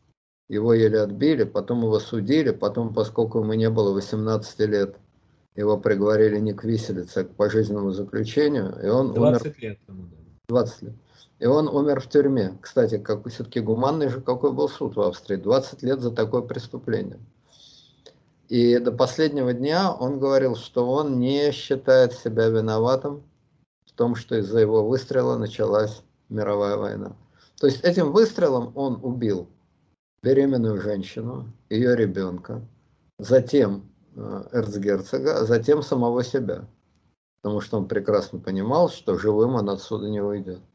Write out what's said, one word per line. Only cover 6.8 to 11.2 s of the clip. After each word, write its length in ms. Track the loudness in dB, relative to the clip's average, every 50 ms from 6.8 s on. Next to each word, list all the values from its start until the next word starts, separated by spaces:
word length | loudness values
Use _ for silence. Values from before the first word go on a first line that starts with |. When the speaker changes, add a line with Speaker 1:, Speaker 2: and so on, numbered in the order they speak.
| -2 -4 -6 -8 -8 -6 -4 -6
Speaker 1:
а 60 | -6
к 100 | -4 -2
пожизненному 560 | 0 0 2 2 2 2 0 -2 -2 -2 -4
заключению, 880 | -4 -4 -6 -6 -4 -6 -4 -2 0 2 2 2 2 0 -4 -4 -6 -4
и 60 | -2 0
он 220 | 2 2 2 0
умер. 40 | 2
Speaker 2:
Двадцать 440 | 4 4 4 4 2 0 -4 -10 -10
лет 200 | -12 -12 -12 _ _ -20
ему 140 | -18 -18 -18
дали. 220 | -18 -20 -20 -20 -20 -20 _ _ 0
Speaker 1:
Двадцать 340 | 0 0 0 0 -4 -12
лет. 120 | -16 -16 -16 -18 _ _ _ _